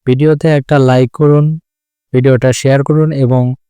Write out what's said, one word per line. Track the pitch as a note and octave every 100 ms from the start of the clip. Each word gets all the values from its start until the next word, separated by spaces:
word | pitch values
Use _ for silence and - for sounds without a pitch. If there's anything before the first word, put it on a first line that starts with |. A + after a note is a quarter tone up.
| -
ভিডিওতে | B2+ D3+ D3+ D#3+
একটা | D3 - D3
লাইক | C3 B2+ B2+
করুন, | - D3+ D3 D3+ D#3+ - _ _ _ _
ভিডিওটা | B2+ C3 B2+ C3
শেয়ার | B2 C3+ C3+
করুন | C#3 D3+ D#3
এবং | C#3+ B2+ B2+ B2 B2+